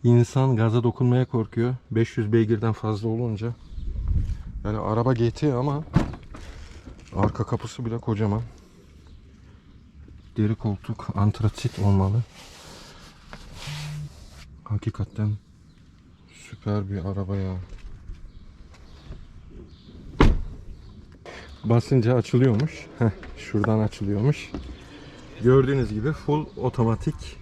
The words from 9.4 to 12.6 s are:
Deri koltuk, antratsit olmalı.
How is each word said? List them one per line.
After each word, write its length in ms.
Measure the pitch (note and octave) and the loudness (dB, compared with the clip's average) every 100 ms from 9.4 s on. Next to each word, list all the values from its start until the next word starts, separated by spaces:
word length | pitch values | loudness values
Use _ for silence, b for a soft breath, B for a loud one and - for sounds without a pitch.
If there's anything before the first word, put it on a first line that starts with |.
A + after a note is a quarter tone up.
| B B B B - - - - - - | B B B B -20 -20 -20 -20 -12 0
Deri 180 | G#2 | 2
koltuk, 540 | A2 A2+ G2 - A2 - | 2 -2 -4 -6 -8 -4
antratsit 640 | - G2+ - G#2+ - B2+ - | 2 2 4 0 0 -6 0
olmalı. 440 | G2+ G2 F#2+ A2 A2+ - - B | 4 6 4 2 -2 -8 -20 B